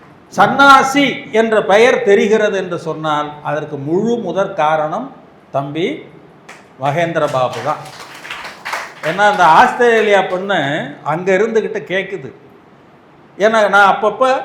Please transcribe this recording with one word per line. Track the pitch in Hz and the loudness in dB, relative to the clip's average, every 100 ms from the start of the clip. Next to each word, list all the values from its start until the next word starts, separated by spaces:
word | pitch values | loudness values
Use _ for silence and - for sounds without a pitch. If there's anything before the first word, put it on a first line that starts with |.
| - - _ - | -20 -20 _ 0
சன்னாசி | 208 254 277 269 262 277 269 190 - | 2 4 6 6 4 0 0 -2 -4
என்ற | 214 226 214 | 0 2 2
பெயர் | 180 208 240 262 | 2 4 4 2
தெரிகிறது | - 202 220 214 208 196 | 2 2 4 2 0 -2
என்று | 180 170 | -4 -6
சொன்னால், | 160 151 156 147 147 - | -8 -6 -2 -2 -4 -8
அதற்கு | - 151 151 147 | -8 -6 -6 -8
முழு | 139 175 220 233 | -4 -2 -2 -2
முதற் | 185 165 185 151 | -4 -4 -4 -2
காரணம் | 151 156 151 185 269 - - - _ | 0 0 -2 -6 -10 -16 -20 -20 _
தம்பி | 139 147 151 202 311 - - - - - - - - | -8 -6 -4 -6 -6 -14 -20 -20 -20 -20 -20 -20 -8
மகேந்திர | 135 147 170 165 147 | -4 -2 -2 -2 -2
பாபு | 131 123 117 | 0 -2 -4
தான். | 123 151 - - - - - - - - - - - - | -6 -8 -10 -18 -20 -18 -16 -14 -16 -16 -12 -10 -12 -10
ஏன்னா, | 151 180 208 | -6 0 2
அந்த | 190 | 4
ஆஸ்திரேலியா | 170 165 247 - 240 226 208 196 | 4 6 4 2 2 2 2 2
பொண்ணு | - 180 196 185 139 156 151 143 | 0 -4 -4 -2 -2 -4 -8 -10
அங்க | 139 160 185 | -6 -4 0
இருந்துகிட்டு | 185 226 226 190 208 151 | 0 0 -2 -2 -6 -6
கேக்குது. | 185 185 190 131 - - - _ _ _ _ _ _ - - | -6 -6 -10 -14 -18 -20 -20 _ _ _ _ _ _ -20 -2
ஏன்னா, | 208 226 202 | 0 2 4
நான் | 196 196 - | 4 4 4
அப்பப்ப | 214 208 254 262 | 0 0 0 0